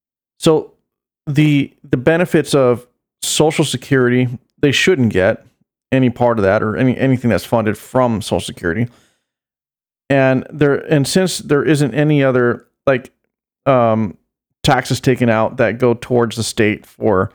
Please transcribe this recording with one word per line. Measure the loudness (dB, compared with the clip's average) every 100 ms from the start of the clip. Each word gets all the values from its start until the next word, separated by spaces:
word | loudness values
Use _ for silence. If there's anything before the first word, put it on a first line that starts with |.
| _ _ _ _
So | 0 0 -2 _ _ _ _ _ -4
the, | 0 2 2 -2 -8
the | -6 -2
benefits | 0 0 2 0 0
of | 2 2 0 -6 _ _ _
Social | -6 0 0 0 -4
Security, | -6 -2 0 2 0 -2 -6 -18 _
they | -2
shouldn't | 0 0 2 0
get | 2 0 -2 _ _ _ _ _
any | 0 0
part | 0 0 2
of |
that | 2 0
or | -2 -2
any, | -2 0
anything | 0 0 0
that's | -2 0
funded | -2 -2 -4
from | -4 -2 0 -2
Social | -4 -6
Security. | -6 -8 -6 -4 -6 -8 _ _ _ _ _ _ _ _ _ _ -2
And | 2 2 0 -4
there, | 0 2 2
and | 0 0 0
since | 0 -2 -4
there | -2 0
isn't | 2 0 0
any | 0 2 2
other, | 2 2 0 -2 -10 _ -2
like, | -2 -4 _ _ _ _ _ 0
um, | 2 2 0 -2 -8 _ _ _ _
taxes | 0 0 0 -2
taken | -2 0 0
out | 0 0 -2
that | -2 0
go | -2
towards | -2 -2 -2 -2 -4
the |
state | -6 -2 -2 -2 -10
for | -6 -2 0 -2